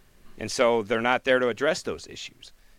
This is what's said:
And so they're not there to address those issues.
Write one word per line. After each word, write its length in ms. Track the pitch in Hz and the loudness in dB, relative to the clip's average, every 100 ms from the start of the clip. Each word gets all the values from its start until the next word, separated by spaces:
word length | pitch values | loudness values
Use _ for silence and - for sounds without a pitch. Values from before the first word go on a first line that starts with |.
| _ _ - - | _ _ -20 -10
And 120 | 107 | -8
so 300 | - 120 117 | 2 4 4
they're 180 | 101 113 | 0 0
not 240 | 120 127 135 | 2 2 4
there 120 | 127 | 2
to 100 | 123 | 2
address 320 | 110 143 175 | 0 -2 -2
those 260 | - 76 - | -6 -8 -12
issues. 440 | - - - - - - | -16 -16 -18 -20 -20 -20